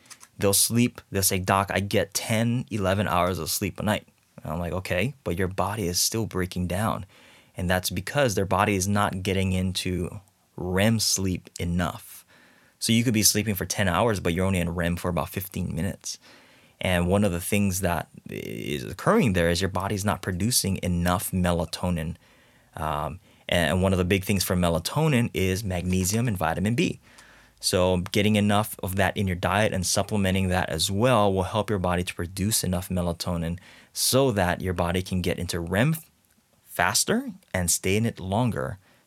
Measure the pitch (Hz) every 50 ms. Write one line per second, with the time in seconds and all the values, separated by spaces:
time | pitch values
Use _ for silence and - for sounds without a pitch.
0 | _ - - - - - _ - 104 98 101 101 - - 113 120 120 120 - -
1 | - _ - 98 95 - 101 95 92 104 101 98 98 - - 98 98 98 107 101
2 | 85 - - - - - 113 110 117 120 117 127 - - 98 107 95 92 95 101
3 | 101 73 73 90 90 95 92 78 78 - - - 104 92 - - - 101 104 -
4 | - - _ _ _ _ _ - - - 78 85 87 85 85 92 92 - 92 87
5 | 101 139 143 - - - 87 85 95 87 92 98 92 98 104 113 98 85 90 90
6 | - - - 113 110 - - 95 90 90 - 92 90 85 87 95 110 101 60 -
7 | - - - - - - - - - _ _ - 92 87 92 92 - - 90 95
8 | 95 - - 143 143 123 95 101 98 92 98 90 104 104 104 95 92 101 101 104
9 | 104 90 - 95 92 101 95 95 95 95 92 92 92 92 90 - - 95 90 87
10 | 90 - - 101 - _ _ _ _ _ _ - 85 90 90 95 101 113 113 110
11 | - - - - 95 95 90 - - - - - - 87 87 87 87 76 - -
12 | - - - - - _ - - - - _ _ _ _ _ - - - 113 113
13 | 117 127 107 110 101 - - 107 104 110 101 90 90 82 - - 101 92 85 87
14 | 117 120 107 90 85 90 82 87 92 95 98 90 85 85 85 90 85 85 87 85
15 | - 90 87 80 - - - - - - - 92 87 85 - 80 90 98 - -
16 | - - - - - - - - - - - - _ _ _ - - 92 90 87
17 | 87 90 95 101 104 101 87 85 87 - 107 101 101 98 90 95 95 87 85 -
18 | - - - - - - 50 50 - 50 53 57 - 60 73 69 60 53 - -
19 | - 160 202 233 180 113 90 87 85 85 87 85 95 90 95 92 95 101 107 95
20 | 98 104 85 76 - 107 92 87 98 117 127 - - 98 95 - - 92 87 85
21 | 87 90 90 90 - - - 92 90 87 87 85 85 - - - - 90 87 80
22 | 80 82 87 - _ _ _ _ _ _ _ _ _ _ - - 78 78 76 73
23 | 76 71 - 92 - - - - _ - 85 87 82 71 85 92 92 95 95 90
24 | 92 90 101 98 92 - 104 95 - - 95 90 87 85 85 80 80 - - 147
25 | 160 160 143 117 120 117 - 82 95 92 92 95 113 92 92 87 85 90 90 92
26 | 92 90 107 113 120 127 104 87 82 78 82 85 92 107 120 135 - - - -
27 | _ - - - - - - - - _ _ _ - - - 92 90 92 92 92
28 | 87 - - 104 101 107 107 104 101 104 104 101 107 - - - - 98 92 98
29 | 95 90 - - 104 95 90 87 98 87 92 104 110 - - 95 87 - - 104
30 | 98 - 107 104 98 95 92 95 95 92 90 90 - - - 82 80 - 98 98
31 | 117 131 127 107 104 101 95 95 90 90 - 107 101 - 107 98 92 90 90 90
32 | 90 - - - 90 85 92 95 95 104 107 - - 92 90 90 90 - 90 90
33 | 90 87 85 - - 87 87 85 82 82 90 92 - - - - - - - -
34 | - - - 131 139 131 104 101 90 90 85 - - 92 90 87 87 87 87 92
35 | 92 - 95 90 85 90 - - 90 87 - 85 82 85 92 98 127 156 160 160
36 | - - _ _ _ _ _ _ _ _ _ _ _ - - - - 180 - -
37 | - - 196 233 285 262 180 - _ _ - 92 90 85 - - - 95 95 107
38 | 113 113 92 - 85 95 95 113 127 117 95 - 65 - - - _ _ _ _
39 | _